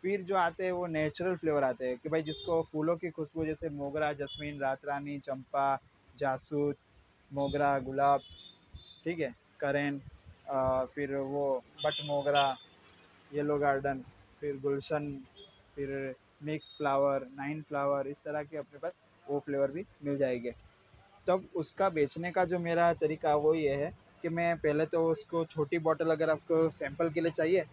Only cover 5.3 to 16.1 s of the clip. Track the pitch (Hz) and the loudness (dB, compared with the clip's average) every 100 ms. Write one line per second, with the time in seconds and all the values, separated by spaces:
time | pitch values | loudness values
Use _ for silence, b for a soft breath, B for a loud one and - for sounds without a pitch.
5.3 | 135 127 139 139 135 _ _ _ - 139 | -10 -6 -2 0 0 _ _ _ -4 -2
6.3 | 131 - 147 147 143 _ _ _ _ _ | -2 -4 0 0 -2 _ _ _ _ _
7.3 | 139 139 143 143 139 131 135 139 139 - | -4 -2 2 2 2 0 2 4 4 2
8.3 | - - - _ - - - 160 170 139 | -20 -20 -20 _ -20 -20 -10 -6 -4 -4
9.3 | 117 _ _ 143 143 143 143 - - - | -6 _ _ -2 0 0 -4 -8 -20 -20
10.3 | - - 139 131 131 127 - 143 139 135 | -20 -4 0 2 2 -2 -4 -4 -2 -2
11.3 | 143 139 131 - - 151 147 147 143 139 | -2 0 0 -4 -4 -2 -2 -2 0 2
12.3 | 143 139 127 - - - - - - - | 4 4 0 -10 -20 -20 -20 -20 -20 -8
13.3 | 143 147 147 143 139 139 135 127 - - | -4 0 2 4 2 0 -4 -8 -20 -20
14.3 | - 147 139 139 139 135 151 147 139 131 | -10 -6 -2 -2 -2 -2 -2 -2 -8 -14
15.3 | - - _ _ - 139 139 135 | -20 -20 _ _ -8 -6 -4 -6